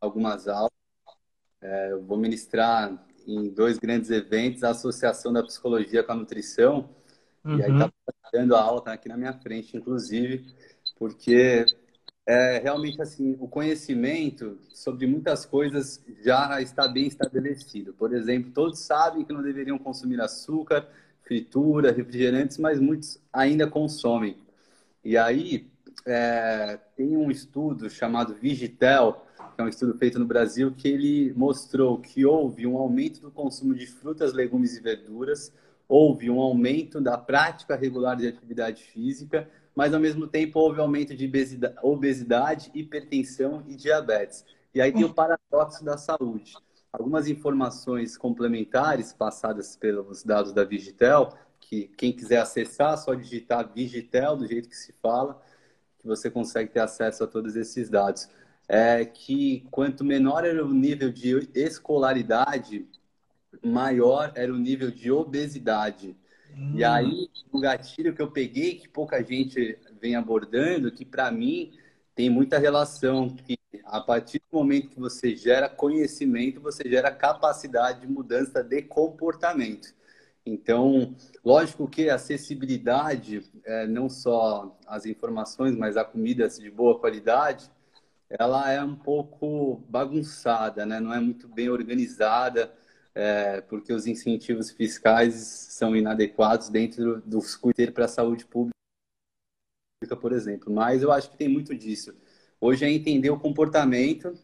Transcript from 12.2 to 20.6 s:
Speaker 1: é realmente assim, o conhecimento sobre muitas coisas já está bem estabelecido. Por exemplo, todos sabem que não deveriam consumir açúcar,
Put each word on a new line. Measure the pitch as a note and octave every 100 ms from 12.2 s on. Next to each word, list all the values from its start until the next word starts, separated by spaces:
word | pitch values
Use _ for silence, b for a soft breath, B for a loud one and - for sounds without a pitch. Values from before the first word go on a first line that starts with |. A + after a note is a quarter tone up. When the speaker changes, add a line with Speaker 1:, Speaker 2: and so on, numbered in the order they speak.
| -
Speaker 1:
é | A#2+ B2+ B2
realmente | C3 D3 D3+ D3+
assim, | D3 - C3+ C3
o | C3
conhecimento | D3 D#3 D3+ - B2 B2+ E3 D3 - A2+ G2 -
sobre | - - B2 C3
muitas | D3+ D#3 C#3 -
coisas | C#3 D3 C#3+ C3+ - - G#2
já | A2 C3 C#3+ C#3
está | B2+ - C3+
bem | B2+ C#3
estabelecido. | - C3+ C3 C#3 C3+ - G#2 G2
Por | - A2+
exemplo, | A#2+ A2+ B2+ B2
todos | C#3 E3 D#3
sabem | - D3+ E3 D#3+ D3
que |
não | D3
deveriam | C#3+ C#3 C3+ C3+
consumir | C3+ B2+ B2+ A#2+
açúcar, | A2 - - D#3